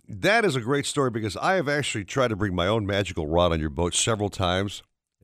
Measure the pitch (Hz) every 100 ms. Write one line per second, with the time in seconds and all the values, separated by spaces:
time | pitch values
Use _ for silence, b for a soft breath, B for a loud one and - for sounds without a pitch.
0 | - 101 170 226 208 131 110 143 135 147
1 | 131 113 107 - 165 190 139 147 - 113
2 | 95 135 123 104 104 90 87 113 101 98
3 | 101 95 76 82 87 82 78 69 87 -
4 | - 107 101 - 90 92 101 - - _
5 | _ _